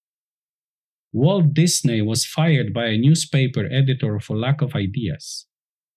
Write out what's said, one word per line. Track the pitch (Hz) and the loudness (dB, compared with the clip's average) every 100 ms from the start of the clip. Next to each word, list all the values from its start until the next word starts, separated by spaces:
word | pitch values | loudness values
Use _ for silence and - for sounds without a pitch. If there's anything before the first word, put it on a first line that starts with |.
| _ _ _ _ _ _ _ _ _ _ _ | _ _ _ _ _ _ _ _ _ _ _
Walt | 110 151 196 156 | 0 2 4 2
Disney | 151 175 - 143 113 | 4 2 2 0 0
was | 104 110 - | 0 -2 -4
fired | - 165 139 104 | 0 2 2 0
by | 107 117 | -2 -2
a | 110 | 2
newspaper | 135 160 - 139 127 123 98 | 4 2 2 0 0 0 -2
editor | 131 135 127 113 104 | 0 0 0 -2 -4
for | - 107 | -4 -4
lack | 123 147 | -2 0
of | 123 | -2
ideas. | 107 98 113 101 73 - - - _ _ _ _ | -2 -4 -4 -6 -8 -12 -16 -18 _ _ _ _